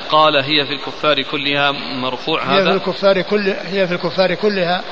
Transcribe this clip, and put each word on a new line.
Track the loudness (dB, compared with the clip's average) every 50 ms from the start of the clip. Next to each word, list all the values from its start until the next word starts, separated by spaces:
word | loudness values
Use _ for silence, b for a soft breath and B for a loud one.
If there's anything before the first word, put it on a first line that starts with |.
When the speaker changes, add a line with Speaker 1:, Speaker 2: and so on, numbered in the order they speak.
| -6 0
Speaker 1:
قال: | 4 6 6 6 4
"هي | 4 2 2 0 0 0
في | 0 -4
الكفار | -6 -8 -10 -8 -2 0 0 0 0
كلها"، | 0 -4 -4 -4 -2 -2 0 2 2 0
مرفوع | 0 -2 -6 -8 -6 -4 -4 -4 -4 -4 -4 -2 -2 -2 0
Speaker 2:
هي | 2 2 2
Speaker 1:
هذا؟ | 2
Speaker 2:
في | 2 2
الكفار | 0 -2 -4 -4 2 2 4 4 4
كل-، | 2 0 0 0 0 0 -2 -4 -4
هي | -4 -2 0 0 0
في | 0
الكفار | -2 -4 -4 0 2 2 2 2
كلها. | 0 0 0 0 0 0 0 0 -2 -4 -8